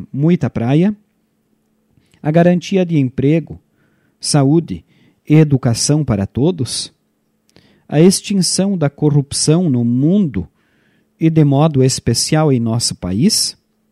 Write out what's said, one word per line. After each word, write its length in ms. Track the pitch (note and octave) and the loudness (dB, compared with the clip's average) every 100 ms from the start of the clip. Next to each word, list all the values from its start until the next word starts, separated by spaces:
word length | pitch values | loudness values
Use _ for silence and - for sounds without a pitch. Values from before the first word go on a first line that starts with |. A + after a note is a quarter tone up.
| - | -6
muita 380 | C3 D#3 F3 B2+ | -2 0 0 -2
praia, 440 | - A#2 D3 F#3+ G#3 _ _ _ _ _ _ _ _ _ _ _ _ | -4 -2 0 0 -4 _ _ _ _ _ _ _ _ _ _ _ _
a 80 | D3 | -2
garantia 560 | D#3+ F3 F3+ - F#3+ F3+ | 2 4 2 0 -2 0
de 140 | D#3+ | 0
emprego, 600 | C3 - C3+ D#3+ D3+ - _ _ _ _ _ _ | 0 0 0 0 -4 -14 _ _ _ _ _ _
saúde 640 | - D3 C3+ E3 E3 D#2+ - _ _ _ - | -2 0 2 2 -2 -8 -14 _ _ _ 2
e 60 | |
educação 720 | D3+ D#3 C#3 B2+ A#2 - D3+ C#3 | 4 4 2 0 -2 0 -2 -2
para 220 | G2+ G2 | -4 -4
todos, 640 | - D#3 E3+ A#2+ - - _ _ _ _ _ _ _ _ _ - | -2 -2 -2 -6 -8 -12 _ _ _ _ _ _ _ _ _ -4
a 100 | D3 | 2
extinção 800 | F3+ F#3 - G3+ E3+ - G3 F#3+ | 4 2 -2 -2 -2 -2 -2 -2
da 100 | C#3+ | -4
corrupção 800 | - D3+ C#3+ C3+ - - D#3+ F3+ | -2 0 0 -2 -2 0 2 2
no 160 | B2 | 0
mundo 640 | A#2+ B2 D3 G3+ F3 G2+ D#2 _ _ _ _ _ _ _ | 0 0 0 0 0 -4 -10 _ _ _ _ _ _ _
e 80 | E3 | 0
de 160 | D#3+ | 2
modo 400 | D3 C3+ D#3+ C3+ | 2 4 2 2
especial 720 | C3 - - A#2 - D#3 D#3 | 0 0 -2 -4 -2 0 2
em 60 | C3 | 0
nosso 340 | A#2 A#2 - | 0 -4 -4
país, 640 | - F2 F#2+ F#3 - - - _ _ _ | -6 -6 -2 0 0 -4 -8 _ _ _